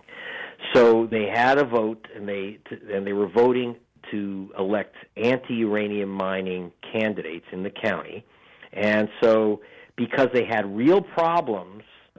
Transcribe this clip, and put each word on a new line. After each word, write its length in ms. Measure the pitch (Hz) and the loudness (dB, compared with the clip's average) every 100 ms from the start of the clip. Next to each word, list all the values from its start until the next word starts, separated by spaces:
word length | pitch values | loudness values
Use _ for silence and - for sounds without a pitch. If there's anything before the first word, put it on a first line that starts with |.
| - - - - - - - | -20 -18 -14 -12 -14 -12 2
So 340 | 131 117 113 113 | 6 8 6 4
they 140 | 110 104 | 0 -2
had 320 | 110 123 139 | 0 2 4
a 80 | 139 | 2
vote, 420 | 117 110 110 - 110 | 2 -2 -4 -14 -12
and 120 | 101 | -8
they, 300 | 101 98 104 - - - | -6 -6 -10 -16 -16 -6
and 120 | 98 98 | -4 -2
they 80 | |
were 140 | 101 101 | -2 0
voting 480 | 95 123 127 123 120 _ _ - | 4 4 4 -2 -6 _ _ -8
to 420 | 107 101 98 98 - | -6 -4 -6 -10 -6
elect 380 | 95 104 95 - - - | -2 -2 -4 -12 -18 -4
anti-uranium 920 | 113 127 - 117 113 104 104 104 98 | 0 0 -2 -2 0 0 -2 -4 -4
mining 640 | 98 95 95 92 90 87 - - | -4 -4 -2 -4 -6 -8 -14 -8
candidates 520 | 113 110 95 80 85 - | -2 -2 -2 -8 -12 -12
in 120 | 92 | -8
the 60 | 95 | -8
county. 540 | - 113 87 76 87 - _ _ - - | -6 -4 -4 -6 -14 -18 _ _ -20 -16
And 380 | 95 104 107 107 - | -4 0 2 0 2
so 400 | 117 110 110 104 - - - - | 4 6 4 0 -6 -20 -16 -8
because 340 | 120 - 127 | -4 0 2
they 120 | 123 107 | 2 0
had 200 | 113 98 101 | -2 -2 0
real 260 | 131 190 | 4 4
problems 840 | 185 - 165 170 147 104 90 101 - - _ | 2 0 2 2 0 -4 -6 -18 -20 -20 _